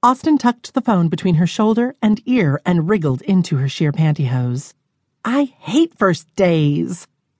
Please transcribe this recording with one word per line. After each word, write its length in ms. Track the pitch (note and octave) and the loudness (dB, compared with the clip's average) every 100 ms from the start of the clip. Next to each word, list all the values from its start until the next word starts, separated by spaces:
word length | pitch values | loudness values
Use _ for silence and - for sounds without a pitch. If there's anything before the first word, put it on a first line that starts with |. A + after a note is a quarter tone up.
Austin 340 | A#3+ C4 D#4+ D4 | 2 0 0 2
tucked 360 | A#3+ A#3+ - | 2 -2 -6
the 80 | - | -4
phone 260 | B3 F#3+ E3 | 0 2 0
between 280 | E3 F#3+ D#3+ | 0 0 2
her 120 | F3 | 0
shoulder 480 | - G#3+ A3+ B3 C#4 | 0 0 0 -2 -2
and 200 | A3 G#3+ - | -2 -2 0
ear 340 | B3 D#3+ C3+ - | 0 0 0 0
and 240 | F3 D#3+ | 0 0
wriggled 320 | G#3+ D3+ B2+ | 0 0 -2
into 340 | - F#3+ E3+ C#3+ | 0 0 0 -2
her 140 | C3+ | -2
sheer 240 | - D3+ | -2 -2
pantyhose. 800 | D3 D#3 D3 C3+ B2+ B2 B2 - _ _ _ _ _ | 0 0 0 -2 -2 -2 -4 -8 _ _ _ _ _
"I 220 | - C4 C#4 _ | -4 -2 -2 _
hate 380 | - A#3+ E4 _ | -4 0 0 _
first 300 | G3 D#3+ - - | 0 0 -6 0
days," 720 | F3+ E3 D3 D3 F3 F3 - _ _ _ | 2 2 2 0 -4 -8 -14 _ _ _